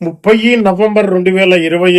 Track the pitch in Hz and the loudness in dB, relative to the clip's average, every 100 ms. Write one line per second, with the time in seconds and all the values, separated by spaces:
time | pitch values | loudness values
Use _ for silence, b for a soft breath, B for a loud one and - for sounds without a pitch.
0 | 170 160 202 220 226 240 202 180 214 208 | -10 -4 0 0 2 0 0 0 0 0
1 | 202 185 180 185 190 180 160 170 180 | 0 0 0 0 2 0 0 -2 0